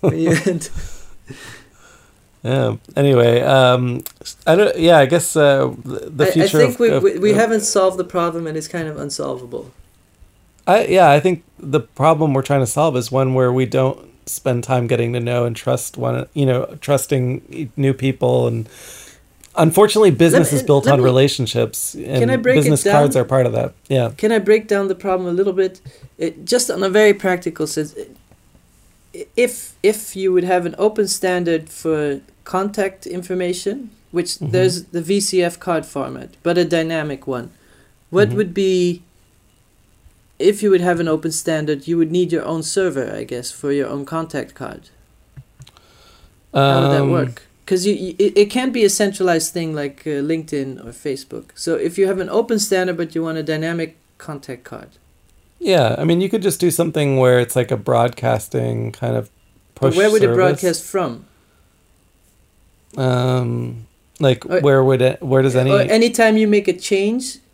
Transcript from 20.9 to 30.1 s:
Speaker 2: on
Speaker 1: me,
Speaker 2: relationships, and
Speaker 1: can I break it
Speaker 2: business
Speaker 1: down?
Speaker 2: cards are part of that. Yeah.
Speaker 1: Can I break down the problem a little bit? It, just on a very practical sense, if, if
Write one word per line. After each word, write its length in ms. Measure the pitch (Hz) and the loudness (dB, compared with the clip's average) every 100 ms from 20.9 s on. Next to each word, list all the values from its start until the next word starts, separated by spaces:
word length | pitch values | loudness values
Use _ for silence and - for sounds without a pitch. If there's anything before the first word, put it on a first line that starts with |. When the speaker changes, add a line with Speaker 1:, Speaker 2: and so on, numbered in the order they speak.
Speaker 2:
on 60 | 139 | 4
Speaker 1:
me, 40 | |
Speaker 2:
relationships, 880 | 127 127 139 - 120 120 113 - - - | 4 4 2 0 -4 -2 -4 -4 -10 -10
and 240 | - 131 | -4 0
Speaker 1:
can 100 | 233 | 2
I 60 | 254 | 2
break 200 | 233 196 | 2 2
it 20 | |
Speaker 2:
business 240 | 143 147 | 4 2
Speaker 1:
down? 100 | 196 | 4
Speaker 2:
cards 220 | 151 147 131 | 4 4 2
are 80 | |
part 220 | 117 131 120 | 0 2 2
of 60 | |
that. 220 | 113 - _ _ | 0 -4 _ _
Yeah. 240 | 131 117 120 | -2 -2 -2
Speaker 1:
Can 140 | 214 | 0
I 80 | 226 | 0
break 300 | 196 214 214 | 4 2 2
down 180 | 202 196 | -2 0
the 80 | |
problem 340 | 185 202 185 180 | -4 -2 -2 -2
a 40 | |
little 200 | 175 196 | 0 0
bit? 260 | 185 185 185 - - - - | 0 -2 -2 -20 -20 -20 -8
It, 260 | 165 - | -8 -8
just 260 | 170 247 - | -2 -2 -2
on 140 | - | -2
a 40 | 190 | 0
very 240 | 196 214 | 4 4
practical 520 | 202 190 180 175 160 151 | 4 0 -2 -4 -6 -6
sense, 280 | 160 151 - - - _ _ _ _ _ _ _ _ _ 170 - - | -4 -8 -10 -18 -20 _ _ _ _ _ _ _ _ _ -18 -8 -2
if, 380 | 240 - - _ | -2 -2 -16 _
if 320 | 196 208 - | 0 0 -8